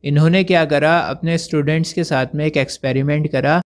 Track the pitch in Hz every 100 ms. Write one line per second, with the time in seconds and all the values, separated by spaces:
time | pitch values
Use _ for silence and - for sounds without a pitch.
0 | 139 147 160 185 190 175 156 147 151 170
1 | 87 - 165 165 165 156 143 156 165 -
2 | 170 143 131 147 151 151 131 - 135 131
3 | 139 147 151 135 135 165 -